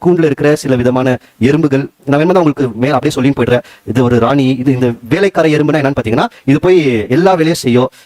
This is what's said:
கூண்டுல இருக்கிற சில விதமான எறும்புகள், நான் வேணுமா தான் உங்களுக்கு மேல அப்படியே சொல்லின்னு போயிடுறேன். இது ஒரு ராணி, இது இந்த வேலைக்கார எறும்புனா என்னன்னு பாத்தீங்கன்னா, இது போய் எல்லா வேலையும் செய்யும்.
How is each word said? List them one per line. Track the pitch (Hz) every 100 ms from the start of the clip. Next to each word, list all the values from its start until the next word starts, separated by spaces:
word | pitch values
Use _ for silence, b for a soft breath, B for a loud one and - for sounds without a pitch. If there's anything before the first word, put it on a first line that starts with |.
| 175
கூண்டுல | 175
இருக்கிற | 156 139 147 147
சில | - 127
விதமான | 123 127 131 123 b b
எறும்புகள், | 120 151 151 135 139 _ 139
நான் | 143
வேணுமா | 165
தான் | 190
உங்களுக்கு | 156 143 127 110
மேல | 127 135
அப்படியே | 147 143
சொல்லின்னு | 135 139
போயிடுறேன். | 120 120 B B -
இது | 113
ஒரு | 120 120
ராணி, | 117 143 131
இது | 131 135
இந்த | 127 123 113 113
வேலைக்கார | 165 196 - 160
எறும்புனா | 151 147 151
என்னன்னு | 139 139
பாத்தீங்கன்னா, | 110 120 233 B -
இது | 147
போய் | 180 185 139 113 104
எல்லா | 131 190
வேலையும் | 180 160 170 127
செய்யும். | 120 127 b